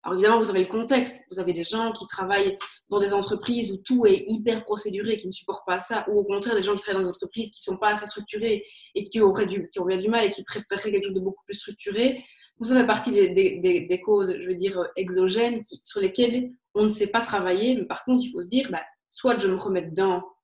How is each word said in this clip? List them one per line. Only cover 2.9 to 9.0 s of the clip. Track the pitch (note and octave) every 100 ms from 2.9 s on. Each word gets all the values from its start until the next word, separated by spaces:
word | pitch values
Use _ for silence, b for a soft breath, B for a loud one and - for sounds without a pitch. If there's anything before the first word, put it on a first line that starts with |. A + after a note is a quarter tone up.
| G4+
des | G4
entreprises | G4+ G3 G#3+ - A#3+ G#3
où | F#3+
tout | - B3+ A3
est | F#3 -
hyper | A3 A3+ A3
procéduré, | - G#3 G#3 F#3+ G#3+ G#3+
qui | F#3
ne |
supportent | F#3 - F3+ -
pas | F3+
ça, | - A3 -
ou | G#3
au |
contraire, | G3+ G3 G#3
des | A3
gens | F#3+ G3+
qui |
travaillent | G#3 G3
dans | F#3
des | -
entreprises | F3+ - A3
qui | - -
ne |
sont | F#3+
pas | G#3
assez | G#3 G#3
structurées | G#3+ G#3 G#3+ A3+ A3 B B B
et | G3